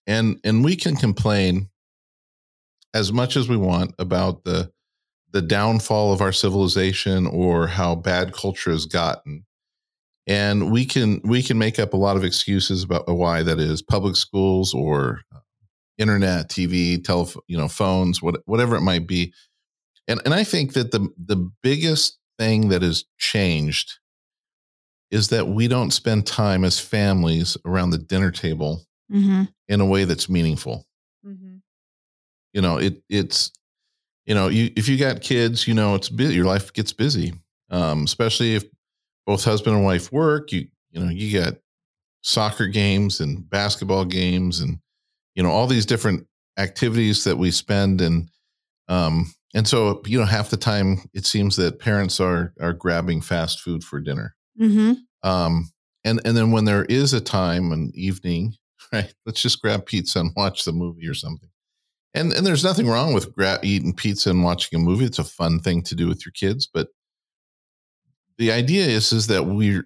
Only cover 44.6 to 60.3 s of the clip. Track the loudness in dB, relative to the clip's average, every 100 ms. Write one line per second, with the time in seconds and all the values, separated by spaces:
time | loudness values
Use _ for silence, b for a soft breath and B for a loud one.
44.6 | -4 -6 -12 _ _ _ _ -2 0 2
45.6 | 2 0 2 0 0 -2 -4 _ _ -6
46.6 | -6 -2 0 2 2 2 0 0 0 0
47.6 | 0 2 2 2 2 0 -2 _ _ _
48.6 | _ _ -4 0 2 0 -2 -6 _ -2
49.6 | 0 2 2 0 -2 0 2 0 0 -2
50.6 | 0 0 2 0 -4 -8 -4 0 0 0
51.6 | 0 -2 -2 0 0 0 0 0 -2 -4
52.6 | -6 -4 -2 -2 -2 -4 -2 -4 -4 -6
53.6 | -6 -8 -8 -10 -6 -6 -8 -14 _ -2
54.6 | 2 4 2 0 -4 _ -2 0 2 0
55.6 | -2 _ _ _ -2 0 2 2 4 4
56.6 | 4 2 2 2 2 0 0 0 0 0
57.6 | 0 -2 -4 -4 -4 -4 -2 -2 -4 -6
58.6 | _ _ -8 -6 -6 -10 -10 -4 -2 -2
59.6 | -2 -2 -2 -4 -2 -2 -2